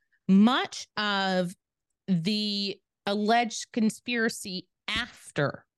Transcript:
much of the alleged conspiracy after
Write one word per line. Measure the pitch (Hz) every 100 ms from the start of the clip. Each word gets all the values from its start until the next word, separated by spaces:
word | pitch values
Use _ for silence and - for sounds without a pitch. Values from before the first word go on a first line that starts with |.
| _ _ -
much | 196 220 294 403 - - 214
of | 208 196 190 185 175 - _ _ _ _ -
the | 175 165 214 214 202 202 - _ _ 202
alleged | 208 208 233 226 - -
conspiracy | 240 214 - - 240 220 - 202 180 - _ -
after | 214 233 - - - 139 - _